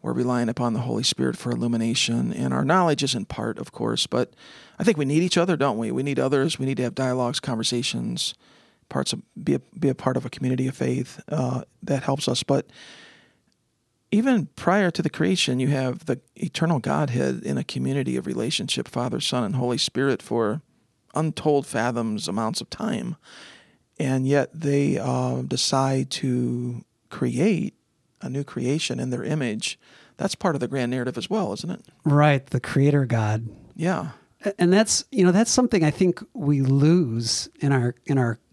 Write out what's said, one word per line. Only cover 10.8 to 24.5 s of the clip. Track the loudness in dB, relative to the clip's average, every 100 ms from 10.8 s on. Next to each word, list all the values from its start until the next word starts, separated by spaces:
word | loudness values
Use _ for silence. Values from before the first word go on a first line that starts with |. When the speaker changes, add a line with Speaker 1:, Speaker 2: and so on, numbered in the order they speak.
| -2 -2 -4 -10 -6
Speaker 1:
Uh, | -2 -2 -4 -8 _
that | -4 -2
helps | 0 -2 -2
us. | -2
But | 0 0 0 -16 -20 -20 -20 -20 _ _ _ _ _ _ _ _ _
even | 2 4 2 0 -2
prior | 2 4 2
to | 0
the | -4
creation, | 0 0 2 0 0
you | 0
have | 2 0 -4 -4
the | -6 _ -8
eternal | -6 0 2 2
Godhead | 0 0 0 0 0 -2
in | -4 -4
a |
community | -4 -4 -2 -2 -2 -2
of | -4
relationship, | -4 -2 -4 -4 -4 -4
Father, | -4 -4 -2
Son, | -2 -2
and | -2 -2
Holy | 0 0
Spirit | -2 0 0 0
for | -2 0 0 -2 _ _ _ _ _ -4
untold | -2 0 2 2 0
fathoms | -2 -2 -2 -2 -4 -4
amounts | -2 -2 -4
of | -10
time. | -8 -4 -4 -6 -10 -14 -20 -20 -20 _ _ _ _
And | 0 0 4
yet | 2 2